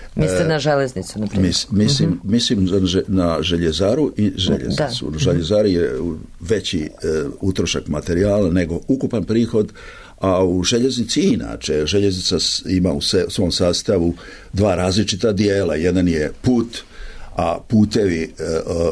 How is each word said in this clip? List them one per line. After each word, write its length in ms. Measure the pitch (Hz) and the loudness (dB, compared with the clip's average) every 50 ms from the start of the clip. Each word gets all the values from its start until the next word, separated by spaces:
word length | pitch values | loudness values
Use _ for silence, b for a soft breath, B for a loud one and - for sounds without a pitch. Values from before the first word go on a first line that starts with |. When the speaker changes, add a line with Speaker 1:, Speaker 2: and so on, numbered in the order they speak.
| B B - | B B -4
Speaker 1:
Mislite 260 | - 156 185 185 180 170 | -2 0 0 2 0 0
Speaker 2:
E, 40 | 160 | 0
Speaker 1:
na 100 | 160 147 | 0 0
železnicu, 600 | 135 151 147 139 139 127 - 92 92 - - 104 | 2 2 2 2 0 -2 -4 -8 -10 -8 -8 -6
na 80 | 107 | -6
primjer? 200 | 101 - 98 92 | -4 0 2 2
Speaker 2:
mis-, 200 | 87 85 - - - | 2 2 0 -2 0
mislim, 380 | 104 98 104 - 143 135 156 165 | 2 2 2 4 2 2 2 0
Speaker 1:
Mhm. 80 | - - - | 0 -2 -2
Speaker 2:
mislim 400 | 95 104 120 - - 127 101 92 | 0 0 2 2 0 0 0 2
na 140 | 90 95 98 | 2 2 2
že-, 240 | 92 87 85 95 - - | 2 2 2 0 0 2
na 340 | 95 95 87 85 82 73 | 0 2 2 2 0 0
Željezaru 720 | 76 - 85 85 85 80 76 80 98 101 123 156 147 - - | 0 0 0 0 0 0 0 2 0 2 2 2 0 0 0
i 160 | - 104 95 - | 0 0 0 0
željeznicu. 400 | - - - - - - - - - 151 - - - | 0 0 0 0 0 -2 -2 -2 -2 -2 -4 -4 -6
Speaker 1:
Da. 140 | - - 76 | -6 -6 -4
Speaker 2:
U 20 | 78 | 0
Željezari 540 | 80 90 87 87 82 80 104 104 107 101 | 0 2 2 2 0 2 2 2 4 4
je 280 | 90 85 82 62 64 67 | 4 2 2 0 -2 -4
u-, 160 | 82 85 80 - - - - - | -4 -4 -6 -8 -12 -16 -16 -14
veći, 380 | 85 82 110 98 90 - - 80 | -4 -2 -2 -2 -2 -4 -4 -4
e, 100 | 78 - - - - 82 80 78 73 69 - - | -4 -6 -8 -6 -4 -2 -2 -2 -2 -4 -6 -4
utrošak 480 | 98 95 - - 90 80 - 67 - - | -4 -2 -2 0 -2 -2 -2 -4 -4 -4
materijala 640 | 76 73 73 85 85 85 101 104 101 104 98 82 | -6 -6 -2 -2 0 2 2 2 2 2 2 2
nego 300 | 85 92 87 78 85 - - - | 2 2 0 0 -2 -6 -2 -2
ukupan 360 | 131 131 - - - 107 82 | -2 0 0 -2 -2 -4 -2
prihod, 480 | - 110 117 117 107 - 110 104 - B B B B B B B B B B | 0 0 0 0 2 2 0 0 0 B B B B B B B B B B
a 260 | - 95 92 92 95 | 0 2 2 4 4
u 180 | 90 90 92 | 2 2 0
željeznici 580 | 87 - 123 117 123 135 120 120 113 - - 143 | 0 0 2 2 2 0 0 -2 -4 -2 0 2
inače. 640 | 196 - 117 - 55 55 58 60 - 76 76 76 76 | 2 2 2 0 -2 -6 -8 -8 -4 -2 0 0 0
Željeznica 540 | 76 98 101 101 98 92 92 90 - 90 80 | 2 2 2 2 2 0 0 -2 -2 -2 0
s-, 220 | - - - - - 85 | 0 -2 -2 -4 -2 0
ima 240 | 95 92 90 90 | 2 2 2 2
u 80 | 73 71 | 0 0
se-, 240 | - - 95 92 87 - | -2 0 0 0 0 0
svom 240 | - - 95 82 | -2 -2 0 0
sastavu 640 | - - 95 87 87 - - - 104 90 85 85 87 B B B B B B B | 0 2 2 2 2 0 0 0 2 2 2 0 0 B B B B B B B
dva 220 | - 92 104 101 87 | 0 2 2 2 2
različita 580 | 85 90 95 90 110 101 - 104 90 113 110 | 2 0 2 2 0 0 0 -2 0 0 0
dijela. 420 | 101 92 107 101 98 98 95 85 76 | 2 2 2 2 2 2 0 0 0
Jedan 320 | 78 82 90 90 92 87 87 | 0 0 2 2 4 2 2
je 240 | 80 78 76 71 - - | 2 0 -2 -4 -6 -2
put, 360 | - 127 123 117 - 120 - - - B B B B B B B B B B | 0 2 2 2 0 -2 -6 -14 -16 B B B B B B B B B B
a 220 | - 85 85 85 - | -2 -2 -2 -2 -4
putevi, 640 | - - 113 107 107 104 - 120 101 95 85 80 80 - - - | -2 2 4 4 4 4 4 2 2 2 2 0 -2 -6 -6 -8
e, 40 | |
e, 160 | 80 82 80 80 - - 87 85 85 82 | -6 -4 -2 -4 -2 -2 -2 0 0 -2